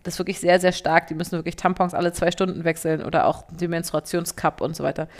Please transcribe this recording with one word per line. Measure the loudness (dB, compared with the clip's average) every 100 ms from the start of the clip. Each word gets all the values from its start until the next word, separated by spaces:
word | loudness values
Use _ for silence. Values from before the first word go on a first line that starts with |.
das | -10 -6
wirklich | -6 0
sehr, | 4 6
sehr | 6
stark. | 2 2 2 2
Die | -2
müssen | -4
wirklich | -4 -6 -2
Tampons | 0 2 0 0
alle | -2
zwei | 0 0
Stunden | 2 0 0 -2
wechseln | -2 0 -2
oder | 0 2 2
auch | 2 -4
die | -6 -4
Menstruationscup | -2 -2 -4 -2 -4 -4 -2 -2 -2
und | -4 -2
so |
weiter, | -4 -2 -6